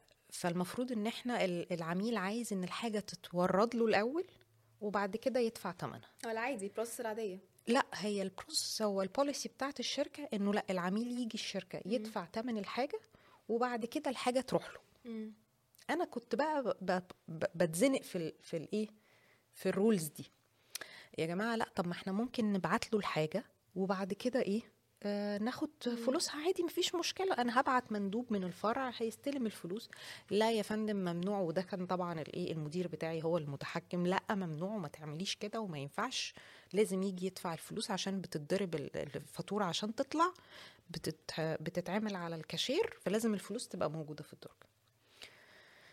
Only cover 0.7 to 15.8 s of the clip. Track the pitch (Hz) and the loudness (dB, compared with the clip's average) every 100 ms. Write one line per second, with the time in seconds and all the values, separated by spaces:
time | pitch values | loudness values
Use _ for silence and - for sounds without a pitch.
0.7 | - 254 226 208 - 247 226 185 175 - | -2 -2 -2 -2 -2 -2 2 2 0 -2
1.7 | 175 165 175 220 226 185 226 226 190 180 | -4 0 0 0 0 0 -2 -2 -2 -2
2.7 | - 233 208 190 - - 175 185 185 233 | -2 -2 -2 -4 -10 -2 2 6 6 6
3.7 | 240 226 190 226 320 370 - _ _ _ | 6 6 6 4 0 -4 -10 _ _ _
4.7 | _ 208 202 202 214 262 247 233 226 190 | _ 0 0 0 0 2 4 2 0 -6
5.7 | 175 143 123 - - 233 220 240 247 196 | -4 -6 -6 -14 -10 -4 -2 -2 -2 -2
6.7 | 214 233 247 233 214 214 190 - _ - | -2 -4 -4 -4 -2 -4 -6 -12 _ 2
7.7 | 254 - - 208 202 190 - - 320 - | 2 2 -2 0 0 -2 -4 -4 -2 -2
8.7 | - 214 196 190 269 285 277 - - 269 | 0 0 2 0 2 0 0 -6 -4 -4
9.7 | 277 233 - 294 - 285 208 202 208 - | -2 -2 -2 -2 -4 -4 0 2 2 2
10.7 | 185 175 202 240 247 233 220 - 190 - | 0 0 0 0 -2 -2 -4 -4 -6 -6
11.7 | 151 180 226 220 220 170 220 247 220 196 | -8 -2 -2 0 -6 -4 -4 -2 -2 -2
12.7 | - 277 440 - - - - - 226 247 | -2 -2 -4 -10 -20 -20 -14 -2 2 2
13.7 | 240 233 302 294 233 247 247 247 170 - | 0 -2 -2 -2 0 2 0 2 2 0
14.7 | - - _ 240 220 220 214 _ _ _ | -10 -20 _ -10 -8 -8 -12 _ _ _
15.7 | - | -10